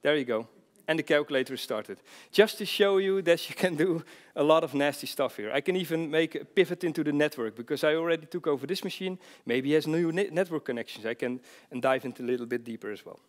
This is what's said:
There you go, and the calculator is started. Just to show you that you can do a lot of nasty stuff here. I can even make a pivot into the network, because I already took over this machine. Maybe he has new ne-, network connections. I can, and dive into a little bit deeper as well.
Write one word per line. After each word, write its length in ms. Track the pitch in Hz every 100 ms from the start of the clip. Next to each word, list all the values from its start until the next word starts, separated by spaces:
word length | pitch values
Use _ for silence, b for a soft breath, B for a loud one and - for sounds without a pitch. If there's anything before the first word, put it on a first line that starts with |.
There 140 | 147 151
you 80 |
go, 220 | 127 110 - - _ _ -
and 120 | 160
the 40 |
calculator 520 | 147 147 147 139 131
is 60 | 131
started. 380 | - 107 104 95 B B B
Just 260 | - 214 -
to 80 | 202
show 320 | - 202 196
you 240 | 190 196
that 260 | 170 170 -
you 60 |
can 220 | - 185 151
do 260 | 185 165 - B B
a 80 | -
lot 220 | 147 160
of 100 | 160
nasty 320 | 139 143 135 -
stuff 300 | - 131 -
here. 140 | 107
I 80 | 135
can 160 | 165 180
even 340 | 160 160 160
make 240 | 156 160
a 100 | 151
pivot 400 | - - 175 175
into 200 | 175 151
the 80 | 147
network, 440 | 147 147 135 113 110
because 280 | 117 151
I 100 | 156
already 320 | 160 165 165 156
took 200 | 180 160
over 200 | 139 139
this 180 | 190
machine. 340 | 196 - 185 185 B B -
Maybe 220 | 123 135
he 60 |
has 120 | 156 156
new 260 | 160 165
ne-, 180 | 165 202
network 340 | 170 185 156
connections. 420 | - 120 113 - 110
I 80 |
can, 260 | 120 127 127 B B B
and 120 | 127
dive 220 | 131 131
into 180 | 131 117
a 40 | 120
little 200 | 123 117
bit 180 | 120
deeper 260 | 117 113 104
as 140 | 101
well. 160 | 85 -